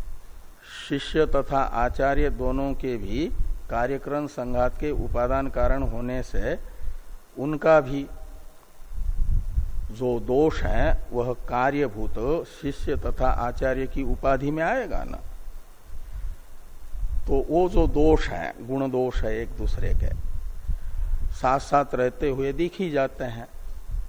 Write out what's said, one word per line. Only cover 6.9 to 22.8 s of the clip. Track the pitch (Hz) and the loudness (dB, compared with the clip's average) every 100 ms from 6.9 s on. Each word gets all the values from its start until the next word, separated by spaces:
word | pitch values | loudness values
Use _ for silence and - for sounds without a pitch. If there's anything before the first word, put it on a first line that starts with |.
| - - - - - | -2 -8 -14 -12 -6
उनका | 143 151 160 156 | -4 2 6 6
भी | 131 139 139 - - - - - - - - - - - - - - - - - - | 6 -4 -6 -10 -12 -14 -16 -18 -20 -16 -8 -2 0 2 4 4 2 0 0 -2 -2
जो | 110 127 113 | -4 -2 -2
दोष | 107 131 156 - | 2 4 4 2
है | 98 110 151 - - | 2 4 4 4 2
वह | 120 123 120 - | -2 -2 -2 -2
कार्यभूत | 123 131 143 135 104 107 - 123 165 - | 0 2 2 0 0 0 0 0 -2 -4
शिष्य | - 143 - - 131 | -8 -6 -4 -2 0
तथा | 127 - 131 - | 0 2 2 2
आचार्य | 120 - 135 131 135 | 0 0 0 0 -2
की | 139 131 | -2 0
उपाधि | - 135 131 143 | 0 2 2 0
में | 156 | 0
आएगा | 170 254 196 - | -2 -2 -2 -4
ना। | - - - - - - - - - - - - - - - - - - - - - - - | -4 -6 -8 -8 -10 -10 -14 -16 -8 -8 -6 -6 -6 -8 -12 -14 -12 -12 -8 -4 0 0 2
तो | 135 - | 2 2
वो | 160 180 | 2 4
जो | 175 156 | 6 6
दोष | 147 156 151 - | 6 6 6 2
है, | 87 73 - | -4 -6 -8
गुण | 117 135 135 | -6 -4 0
दोष | 127 127 - | 0 0 0
है | 117 113 | 0 -2
एक | 117 - | -4 -2
दूसरे | 110 113 127 - | 0 2 4 4
के, | - - - - - - - - - - - - - | 4 0 0 -2 -2 -4 -2 -2 0 0 2 2 2
साथ | - 127 135 | 0 0 0
साथ | - 143 139 147 | 2 2 2 0
रहते | 127 - 147 | -2 0 -2
हुए | 131 135 | -2 -2
दिख | 139 170 | -2 -2
ही | - | -2